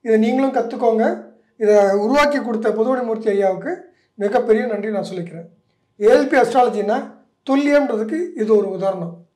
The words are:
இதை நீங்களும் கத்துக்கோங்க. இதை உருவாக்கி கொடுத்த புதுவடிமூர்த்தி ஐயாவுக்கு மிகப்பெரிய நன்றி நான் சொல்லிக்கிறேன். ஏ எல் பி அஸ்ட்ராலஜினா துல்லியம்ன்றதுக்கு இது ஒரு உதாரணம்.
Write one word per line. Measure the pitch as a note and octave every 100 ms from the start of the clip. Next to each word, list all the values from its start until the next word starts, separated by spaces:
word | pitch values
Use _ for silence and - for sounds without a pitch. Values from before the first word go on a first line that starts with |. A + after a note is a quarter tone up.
இதை | A#3 A3
நீங்களும் | A3 B3+ C4+
கத்துக்கோங்க. | B3+ A3+ A3+ A#3 A3 A#3 - - _ _ _
இதை | G#3 G#3 G3+
உருவாக்கி | G3 G#3+ C#4+ D4 D4
கொடுத்த | A3 A3 A3
புதுவடிமூர்த்தி | G#3 A#3 C4 A#3 A3 A3
ஐயாவுக்கு | G3 F#3+ F#3 C4 F#4 - _ _
மிகப்பெரிய | - G3+ B3 A3+ A3 G#3+
நன்றி | G#3 G#3+
நான் | G3+ F3+
சொல்லிக்கிறேன். | F#3 E3+ D#3+ E3+ _ _ _ _ _
ஏ | G#3
எல் | C4+ C#4+
பி | C#4+
அஸ்ட்ராலஜினா | A#3+ C4+ B3 G3+ G3 B3 C#4 - _ _ -
துல்லியம்ன்றதுக்கு | C#4 C#4+ C#4+ C4+ A3 A3 D#4+ F4 -
இது | G#3+ G#3+
ஒரு | G3
உதாரணம். | F#3+ F#3+ F3+ E3+ - _